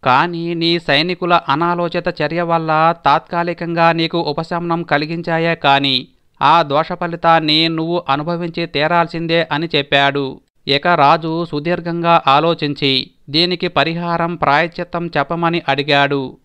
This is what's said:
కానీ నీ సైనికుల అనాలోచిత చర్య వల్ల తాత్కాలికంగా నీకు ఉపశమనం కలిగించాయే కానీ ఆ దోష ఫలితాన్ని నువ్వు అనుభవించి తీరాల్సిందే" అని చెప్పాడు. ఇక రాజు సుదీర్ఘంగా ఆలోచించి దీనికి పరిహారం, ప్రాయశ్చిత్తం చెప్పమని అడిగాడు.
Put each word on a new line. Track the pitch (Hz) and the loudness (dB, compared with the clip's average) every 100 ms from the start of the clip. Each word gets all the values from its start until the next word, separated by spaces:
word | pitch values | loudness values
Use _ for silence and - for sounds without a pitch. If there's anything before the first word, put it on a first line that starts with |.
కానీ | 139 127 170 170 170 | 2 2 2 -2 -4
నీ | 170 165 170 | -2 0 0
సైనికుల | 165 143 165 180 - 170 - | 0 0 0 -2 0 0 2
అనాలోచిత | 143 170 175 175 170 170 170 | 0 0 0 -2 -2 -4 -4
చర్య | 147 165 | -4 -2
వల్ల | 175 165 160 156 160 170 | 0 -2 0 2 2 2
తాత్కాలికంగా | - 151 - 170 170 170 165 170 165 | 2 2 0 -4 -4 -4 -4 2 2
నీకు | 165 165 170 | 2 0 -2
ఉపశమనం | 165 147 165 175 170 170 | -2 -4 -4 -4 -2 -4
కలిగించాయే | 165 147 151 170 170 165 165 | 0 -2 -2 -6 -2 0 0
కానీ | 165 143 139 139 131 - _ _ _ | 0 2 2 2 -2 -4 _ _ _
ఆ | 139 165 | 2 4
దోష | 156 139 160 | 4 0 -2
ఫలితాన్ని | 180 175 170 165 165 156 156 165 | -4 -6 -2 2 2 4 2 2
నువ్వు | 160 160 175 - | 0 -2 -4 -2
అనుభవించి | - 151 170 170 170 165 | -4 -2 -4 -6 -6 -6
తీరాల్సిందే" | 143 151 170 165 165 165 165 160 | -2 0 2 0 -2 -2 0 0
అని | 147 165 156 | -2 -2 -2
చెప్పాడు. | 143 143 143 139 139 143 _ _ - | 0 2 2 0 -4 -8 _ _ -4
ఇక | 139 175 | -2 0
రాజు | 175 143 165 160 160 | 4 4 4 0 -6
సుదీర్ఘంగా | 170 147 151 175 170 170 170 170 151 | -4 -6 -4 -4 -4 -4 2 2 4
ఆలోచించి | 139 165 160 147 139 139 135 131 _ - | 2 2 0 -2 -2 0 0 -4 _ -6
దీనికి | 147 175 175 180 | -2 0 0 -2
పరిహారం, | 170 143 170 175 170 170 170 | 0 0 -2 -4 -2 -2 -2
ప్రాయశ్చిత్తం | - 143 170 165 175 170 170 | 0 2 0 -4 -8 -6 -4
చెప్పమని | 165 139 170 170 170 - | -4 -2 -2 -2 -2 -2
అడిగాడు. | 139 143 143 143 143 131 - | -2 2 2 2 0 -6 -12